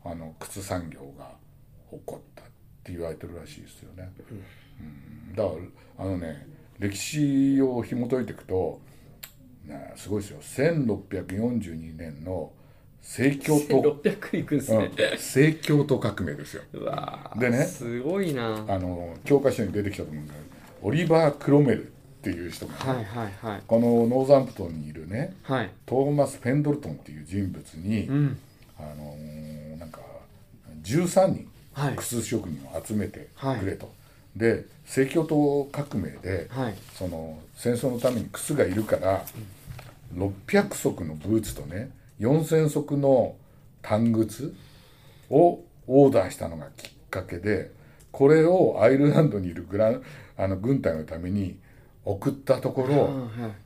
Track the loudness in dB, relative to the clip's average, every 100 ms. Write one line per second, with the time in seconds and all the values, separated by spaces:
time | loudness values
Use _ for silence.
0 | -12 -12 -14 -16 -14 -12 -6 -6 -6 -14
1 | -18 -18 -20 -20 -20 -20 -20 -20 -20 -16
2 | -14 -14 -16 -20 -20 _ -20 -20 -14 -8
3 | -8 -8 -12 -14 -16 -18 -20 -20 -20 -16
4 | -18 -18 -16 -16 -16 -20 -20 -20 -18 -18
5 | -18 -18 -12 -4 -2 -4 -12 -18 -20 -10
6 | -6 -4 -6 -10 -16 -20 -20 -8 -6 -6
7 | -6 0 2 4 4 4 4 0 -4 -4
8 | 0 0 -2 -8 -4 -2 -2 -4 -18 -20
9 | -20 -20 -20 -20 -20 -20 -18 -16 -16 -16
10 | -6 -6 -6 -14 -12 0 0 2 0 -2
11 | -4 -8 -6 -2 -2 -2 -4 -10 -12 -12
12 | -14 -12 -8 -8 -8 -14 -20 -20 -20 -20
13 | -16 0 2 2 2 2 4 4 4 2
14 | -2 -2 -6 -6 0 -2 2 2 2 0
15 | -2 -2 -2 4 4 4 2 2 4 2
16 | 0 -4 -6 -6 -10 -14 -14 -10 -6 -6
17 | -8 -12 -12 -2 0 2 0 -4 -8 -6
18 | -4 -2 -2 -2 -2 -4 -4 -4 -2 -6
19 | -8 -12 4 4 6 0 -2 -2 -4 -6
20 | -10 -10 -12 -16 -18 -20 -20 -8 -2 0
21 | 4 6 4 2 4 6 6 2 -2 -18
22 | -20 -10 -8 -6 -8 -10 -12 -8 -4 -4
23 | -4 -8 -8 -8 -8 -10 2 4 6 6
24 | 4 4 6 6 6 -6 -8 -8 -10 -12
25 | -8 -6 -6 -8 -4 -4 -4 -10 -4 0
26 | 2 2 0 0 0 0 2 -2 -4 -12
27 | -14 -18 -6 -4 -4 -6 -14 -10 -4 -2
28 | 0 0 0 -2 -12 -20 -20 -16 -14 -14
29 | -14 -14 -14 -14 -14 -14 -14 -14 -14 -16
30 | -18 -20 -20 -20 -20 -20 -20 -16 -2 0
31 | 2 4 4 2 -8 -20 -16 -6 -4 -4
32 | -4 -6 -2 -4 -4 -10 -8 -10 -6 -4
33 | -4 -8 -18 -8 -4 -4 -4 -6 -12 -20
34 | -20 -20 -20 0 2 2 -4 -20 -6 0
35 | 2 2 2 2 4 2 -2 -6 -4 -4
36 | -6 -8 -6 -6 -4 -6 -6 -6 -16 -10
37 | -8 -8 -10 -14 -18 -4 -2 0 0 0
38 | 0 0 -6 -8 -4 2 2 2 0 0
39 | 0 -2 -4 -14 -18 -18 -18 -16 -18 -20
40 | -12 -4 -4 -4 2 2 2 -2 -4 -2
41 | -8 -8 0 0 0 -10 -10 -10 -10 -14
42 | -20 -4 2 2 4 2 2 0 -2 0
43 | 4 4 4 -2 -20 -20 -20 -18 -2 2
44 | 4 2 0 -2 -10 -10 -20 -20 -20 -20
45 | -20 -20 2 6 6 4 -12 -20 4 8
46 | 8 8 2 -4 -8 -8 -14 -16 -20 -20
47 | -10 -10 -8 -6 0 0 -2 -14 -20 -20
48 | -20 4 8 8 6 6 4 6 6 6
49 | 6 6 4 2 -4 -8 -6 2 2 2
50 | -6 -20 -18 -4 -2 0 2 2 2 -2
51 | -6 -8 -2 -2 -2 -6 -20 -20 -20 -10
52 | -6 -2 -2 -4 2 2 2 -2 2 4
53 | 4 0 -6 -8 -8 -10